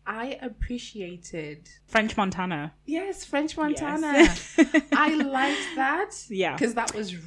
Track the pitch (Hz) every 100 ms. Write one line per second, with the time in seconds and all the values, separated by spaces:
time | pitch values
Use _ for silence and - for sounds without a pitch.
0 | 185 220 254 - 254 - - 247 - 214
1 | 175 175 - 165 151 151 - - - 220
2 | 220 - 190 190 180 156 156 - - 320
3 | 392 359 - 285 302 - 302 302 294 302
4 | 311 285 311 - - - 294 311 - 285
5 | 302 311 277 262 277 339 359 320 269 320
6 | 415 - - 190 170 131 240 233 226 214
7 | 202 175